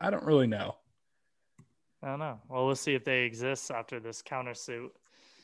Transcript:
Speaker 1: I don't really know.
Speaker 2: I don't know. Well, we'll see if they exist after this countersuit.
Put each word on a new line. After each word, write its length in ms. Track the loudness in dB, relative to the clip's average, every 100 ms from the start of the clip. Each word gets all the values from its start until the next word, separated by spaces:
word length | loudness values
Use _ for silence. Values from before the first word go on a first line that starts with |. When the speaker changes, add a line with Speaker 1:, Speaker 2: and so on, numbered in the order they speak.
Speaker 1:
I 80 | -2
don't 160 | 0 6
really 220 | 6 6
know. 280 | 2 -4 -8 _ _ _ _ _ _ _ -20 -20 _ _ _
Speaker 2:
I 60 | -8
don't 120 | -6
know. 220 | -6 -8 -6
Well, 160 | 0 2
we'll 100 | 2
see 180 | 2
if 120 | 0 2
they 160 | 2
exist 480 | 2 0 -2 -2 -4
after 300 | -8 -6 -10
this 200 | -10 -12
countersuit. 680 | -8 -8 -6 -10 -10 -10 -12 -16 _ _ -20 -2